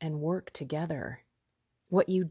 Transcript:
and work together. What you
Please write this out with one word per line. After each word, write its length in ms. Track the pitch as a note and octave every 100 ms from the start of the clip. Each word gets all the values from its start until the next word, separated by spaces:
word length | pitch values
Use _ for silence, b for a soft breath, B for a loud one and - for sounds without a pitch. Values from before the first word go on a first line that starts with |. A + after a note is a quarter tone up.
and 220 | D#3+ D3+
work 280 | D#3 F3+ -
together. 680 | - C3+ D3+ E3 D3 B1+ - _ _ _ _ _ _ -
What 180 | F3+ F#3+
you 220 | F#3 E3+